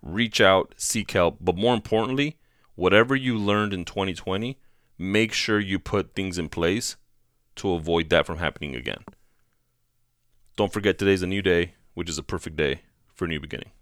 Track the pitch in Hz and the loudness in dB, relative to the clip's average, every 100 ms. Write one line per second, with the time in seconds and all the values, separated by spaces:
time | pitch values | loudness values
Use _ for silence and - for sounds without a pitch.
0 | - 92 117 - 101 95 - - - 113 | -6 -4 -2 4 6 6 2 -6 -4 -4
1 | 101 101 87 - 90 87 117 120 - 110 | -2 2 2 2 -2 0 2 0 0 -2
2 | 113 131 143 - _ _ _ - 90 101 | 0 -2 -4 -6 _ _ _ -2 4 6
3 | 120 135 127 113 101 104 104 95 85 - | 6 2 0 0 2 2 0 -4 -6 -4
4 | 95 85 - 95 117 131 _ _ _ _ | -4 -4 -4 -4 -4 -10 _ _ _ _
5 | 92 101 113 - - 107 98 95 - 101 | -2 2 2 0 0 0 0 -4 -2 -2
6 | 87 - 95 87 78 - 85 98 - - | -2 -6 -4 -4 -6 0 0 0 -4 -10
7 | _ _ _ _ _ - 98 87 80 85 | _ _ _ _ _ -6 -2 -2 2 0
8 | 80 82 71 78 78 - 73 62 58 50 | 2 0 0 -4 -6 -6 -10 -8 -8 -10
9 | - _ _ _ _ _ _ _ _ _ | -14 _ _ _ _ _ _ _ _ _
10 | _ _ _ _ _ - 104 - 101 90 | _ _ _ _ _ -2 -2 2 0 2
11 | 98 98 90 98 95 87 85 _ _ - | 4 2 2 -2 2 2 2 _ _ -10
12 | 85 76 - 92 - 78 73 69 _ _ | -8 -8 -6 -8 -8 -2 -2 -2 _ _
13 | _ - 85 78 - - - _ | _ -8 -6 -6 -8 -12 -14 _